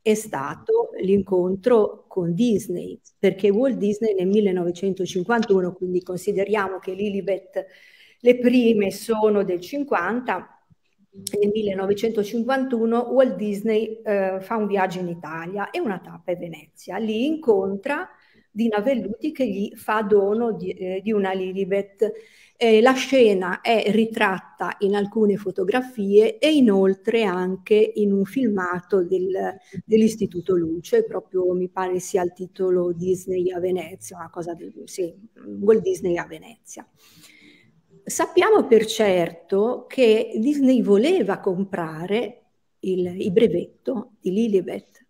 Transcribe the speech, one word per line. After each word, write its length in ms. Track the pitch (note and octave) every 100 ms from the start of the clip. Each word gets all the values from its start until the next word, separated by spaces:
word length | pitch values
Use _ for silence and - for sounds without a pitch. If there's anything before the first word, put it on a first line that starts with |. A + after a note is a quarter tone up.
è 140 | -
stato 760 | G#3+ - C#3+ C#3 D#3+ - A#4 A#4 -
l'incontro 1040 | F#3 G3+ F#3+ F#3 F3+ F#3+ B3 A#3 G#3 - _
con 260 | - E3+
Disney, 640 | E3+ A#3+ G3+ - F3 F3+ F#3 _ _
perché 300 | G3 F#3+ G#3
Walt 260 | G3 C4+ G3+
Disney 360 | G3+ G#3 A3
nel 120 | F#3+ F3+
millenovecentocinquantuno, 1400 | G#3 G3+ F3+ F3 F3 G3 F#3 F3 F#3+ F3+ A#3 G#3+ F#3+ F3+
quindi 300 | F3+ F#3 F3+
consideriamo 760 | F3+ F3+ G#3 F#3+ G3 G#3 F#3+ F#3
che 140 | -
Lilibet 720 | F#3 G#3 G3 F3+ F#3 - G3 F#3 _ _ _ _ _
le 180 | A#3+ B3
prime 520 | A#3+ B3 A#3 G#3+ G3
sono 520 | F#3+ - A3 G#3+ G#3
del 160 | G3 F3
cinquanta, 880 | - C#4+ C#4+ G3+ F3 A#3 B3 F#3 - _ _ _ _ _ _ G3 F#3+ G#3
nel 100 | G#3
millenovecentocinquantuno 1500 | G#3+ G#3 F#3+ G3 G3+ A3+ G#3+ G3+ A#3 A#3 C4+ C4 A#3 A3+ A#3 A#3+
Walt 240 | B3 B3+ F#3
Disney, 640 | G#3 G3+ A3 G#3+ A3 A3
eh, 360 | A3 G3+ F#3+ F#3+
fa 160 | F#3+ A#3
un 100 | G#3
viaggio 320 | G3 F#3 F3+
in 100 | F3+
Italia 600 | E3+ D3+ D#3+ E3 G3+ G3+
e 80 | F4
una 200 | D#4 F3+
tappa 320 | - E3+ -
è 40 | F3
Venezia. 600 | E3 D#3+ - _ - F3+
Lì 260 | A3 A3 C#4
incontra 840 | D#4 B3 G3+ G3 G3 - D4 F#4+ _ _ _ _
Dina 300 | G#3 A3+ G#3
Velluti 520 | G#3+ C4 F#3+ A3+ D#4
che 140 | D4 B3+
gli 260 | G3 G#3+ -
fa 260 | - G#3+
dono 500 | G#3 G#3 G3 G#3+ A#3
di, 180 | F#3 F3+
eh, 280 | F#3 F#3 F#3+
di 100 | G3
una 200 | G#3+ F#3+
Lilibet. 800 | F#3+ F#3 F#3+ F#3 G3 G3 _ G#3+ A3 - _ _ _
Eh, 240 | A#3 A3
la 120 | A#3+
scena 680 | C4 - C4+ A3+ G3 F#3 F#3
è 300 | - A3+ G#3
ritratta 840 | G#3 A3 A3+ G#3 F#3 - _ F3+ -
in 140 | G3
alcune 420 | G3+ G3+ A3+ G#3 G3
fotografie 1000 | F#3+ F3+ F#3 B3 B3+ - G3 G3+ A3+ A3+
e 140 | D4+
inoltre 680 | D#4 B3 G3 F#3+ F#3+ - A3+
anche 680 | G#3+ F3+ F#3 F#3+ - G#3+ G#3+ -
in 160 | G#3
un 120 | G3
filmato 800 | G3 C#4 A#3+ G3+ F3+ F3+ - G3
del, 520 | F3 F#3 F#3 F#3+ F#3+ - _ -
dell'Istituto 680 | - A3 A3 - - F3+ E3+
Luce, 500 | F3+ E3 E3+ - A3+
proprio 480 | A3 F#3+ - F#3 F3+
mi 160 | F3+ F3+
pare 300 | F#3 F#3 F3+
sia 220 | F3 F#3+
il 100 | F3+
titolo 600 | - F#3 - F#3 F3+ F3
Disney 580 | E3+ F3+ F#3 F#3 F#3 F3+
a 60 | F3+
Venezia, 560 | F3+ F3+ D#3+ F#3+ - F3+
una 140 | E3
cosa 240 | - E3+
del, 180 | E3+ C#4+ -
sì, 280 | A#3 - E3+ - - _ G#3 G3+
Walt 220 | G3+ A3
Disney 340 | F3+ F3+ F3+ E3+
a 100 | E3
Venezia. 640 | D#3+ - - _ - - _ _ _ - _ - _ _ _ _ _ -
Sappiamo 600 | - E4+ - F4 G#4+ A#3+
per 180 | A3
certo 1040 | - - G#3+ F3+ E3 - _ G3 A3 B3 -
che 440 | - B3 G#3+ - -
Disney 460 | A#3 D4 C4 C4
voleva 560 | G3 G3 C4 F#4 G3 F#3+
comprare 1040 | - F3+ G3 F3+ D#3+ D#3 F3+ G#3 A3+ - _ _ _ _
il, 260 | G3 F#3 F3+ F3+
il 140 | G#3+
brevetto 800 | F#3 A#3 F3 - _ - B3+ - _
di 100 | -
Lilibet 760 | F#3+ A#3 G3 - G3+ _ _ _